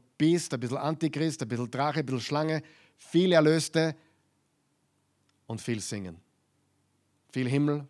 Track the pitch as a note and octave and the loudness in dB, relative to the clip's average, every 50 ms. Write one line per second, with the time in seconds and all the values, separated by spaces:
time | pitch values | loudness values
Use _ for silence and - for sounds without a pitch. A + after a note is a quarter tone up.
0 | _ _ _ - D3 D#3+ E3+ E3+ D#3+ - - B2 B2+ A#2+ C3 C3+ - D3+ D#3+ C#3+ | _ _ _ 0 2 2 2 2 0 -4 -6 -6 -4 -4 -4 -4 -2 -4 -2 -2
1 | E3 D3+ - D3 D#3+ D#3+ C3+ - C3+ A2 A#2+ A2+ B2 A2 - B2+ C#3 D3+ C#3 D#3+ | -2 -4 -2 -2 -2 -4 -4 -6 -6 -6 -4 -4 -4 -4 -4 -2 -2 0 0 -2
2 | C#3+ B2 C3 B2 A2+ - C#3+ D3 D#3 D#3+ D#3 D#3 D3+ - - - - _ _ _ | -4 -4 -4 -6 -4 -4 -2 -2 0 0 -2 -4 -6 -10 -16 -20 -20 _ _ _
3 | - - - E3 F#3 F#3+ F3 D#3+ D3+ D3+ D#3+ D#3+ D3+ - - D#3+ D#3+ D#3+ D3 - | -12 0 2 4 4 6 6 8 8 6 6 4 0 0 0 0 0 0 -2 -6
4 | _ _ _ _ _ _ _ _ _ _ _ _ _ _ _ _ _ _ _ _ | _ _ _ _ _ _ _ _ _ _ _ _ _ _ _ _ _ _ _ _
5 | _ _ _ _ _ _ _ _ _ - A#2 G#2+ - - A#2 G#2+ F#2+ - A2+ G2+ | _ _ _ _ _ _ _ _ _ -12 -12 -8 -6 -6 -6 -6 -6 -8 -8 -8
6 | F#2+ F2+ E2 E2+ _ _ _ _ _ _ _ _ _ _ _ _ _ _ _ _ | -10 -10 -14 -16 _ _ _ _ _ _ _ _ _ _ _ _ _ _ _ _
7 | _ _ _ _ _ _ - C3 C3 A#2+ C3 C#3 D3 D3 D3 D3 C#3+ | _ _ _ _ _ _ -4 -4 -2 0 2 2 2 2 0 -2 -4